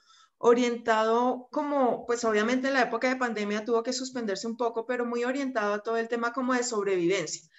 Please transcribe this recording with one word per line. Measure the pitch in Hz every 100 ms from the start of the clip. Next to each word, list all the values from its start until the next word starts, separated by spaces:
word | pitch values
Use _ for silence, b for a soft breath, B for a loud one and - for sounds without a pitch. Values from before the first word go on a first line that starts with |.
| b b b -
orientado | 233 240 240 233 233 220 220 233 247 254 -
como, | 294 294 285 240 - -
pues | 233
obviamente | 226 208 220 254 262
en | 269
la |
época | 233 226 254
de | 262
pandemia | 247 208 208 208 214
tuvo | 226
que | 233
suspenderse | 254 254 254 220 190 226
un | 226
poco, | 233 233 226
pero | 247 233
muy | 240 240
orientado | 269 269 240 208
a | 208
todo | 226 226
el | 226
tema | 233 233
como | 254 254
de | 254
sobrevivencia, | 247 220 196 185 170 190 156 - -